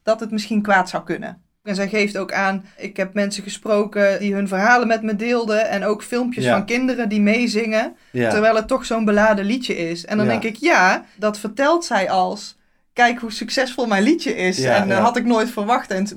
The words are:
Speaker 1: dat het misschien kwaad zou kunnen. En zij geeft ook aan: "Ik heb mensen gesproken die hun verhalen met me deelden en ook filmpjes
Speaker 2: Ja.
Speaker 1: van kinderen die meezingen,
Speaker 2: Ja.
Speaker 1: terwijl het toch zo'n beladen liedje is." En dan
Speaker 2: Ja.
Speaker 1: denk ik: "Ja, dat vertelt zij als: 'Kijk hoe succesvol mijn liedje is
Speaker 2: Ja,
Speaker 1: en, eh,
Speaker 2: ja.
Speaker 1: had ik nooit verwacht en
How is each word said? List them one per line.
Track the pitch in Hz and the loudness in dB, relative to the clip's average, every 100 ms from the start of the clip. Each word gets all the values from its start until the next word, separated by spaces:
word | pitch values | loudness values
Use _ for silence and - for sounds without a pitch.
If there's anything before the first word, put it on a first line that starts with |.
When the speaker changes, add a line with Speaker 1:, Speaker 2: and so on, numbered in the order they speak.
Speaker 1:
dat | - 220 | -2 -2
het | 220 | -2
misschien | 220 - 214 | -6 -2 -2
kwaad | 208 190 180 | 2 2 2
zou | 165 | -4
kunnen. | - 160 - - _ _ | -6 -6 -8 -14 _ _
En | 208 190 | -8 -4
zij | 196 | -2
geeft | 214 202 202 | -2 -2 -4
ook | 196 | -4
aan: | - 196 196 190 - | -2 -2 -2 -8 -14
"Ik | 202 202 | -12 -6
heb | 190 | -4
mensen | 202 202 208 | -2 -2 -4
gesproken | 202 - 214 208 208 208 196 196 | -10 -10 0 0 0 2 2 2
die | 202 | -2
hun | 196 196 | -2 -2
verhalen | 190 214 247 226 | 0 4 4 4
met | 220 | 0
me | 220 208 | -2 -4
deelden | 233 240 220 214 220 | 0 0 0 0 0
en | 202 | -2
ook | 196 214 | -2 -4
filmpjes | - 240 247 247 | -4 -4 -2 -2
Speaker 2:
Ja. | 127 196 | 2 2
Speaker 1:
van | 202 | 0
kinderen | 240 262 247 220 | 0 0 0 0
die | 214 | 2
meezingen, | 208 233 233 208 226 214 285 - _ | 4 4 2 0 0 -2 -2 -8 _
Speaker 2:
Ja. | 247 233 | -2 2
Speaker 1:
terwijl | 214 220 220 | 4 4 2
het | 220 | 0
toch | 254 - | -2 -2
zo'n | 226 214 | -2 2
beladen | 208 220 202 202 | 4 4 2 0
liedje | 254 233 180 | -2 -4 -4
is." | 165 170 - | -4 -6 -4
En | 214 | -2
dan | 214 | 0
Speaker 2:
Ja. | |
Speaker 1:
denk | 226 | 0
ik: | 226 214 | -4 -2
"Ja, | 330 254 185 247 - - | 2 4 4 2 -4 -4
dat | 214 208 | -4 -4
vertelt | 208 208 285 339 339 | -8 0 2 2 0
zij | 214 185 | -2 0
als: | 190 185 202 - - _ _ _ | 0 0 -4 -12 -20 _ _ _
'Kijk | - 240 240 | 2 2 2
hoe | 226 | -6
succesvol | 214 220 269 254 - 233 | -8 -4 -2 -2 -2 0
mijn | 196 | 2
liedje | 226 339 - 160 | 4 2 0 -2
is | 185 185 | -2 0
Speaker 2:
Ja, | 131 208 | 2 2
Speaker 1:
en, | |
eh, | 190 | 2
Speaker 2:
ja. | 190 | 0
Speaker 1:
had | 226 240 | 0 0
ik | 233 | 0
nooit | 226 226 | 2 0
verwacht | 220 208 262 - | -4 -2 -2 -2
en | 185 202 | -4 -4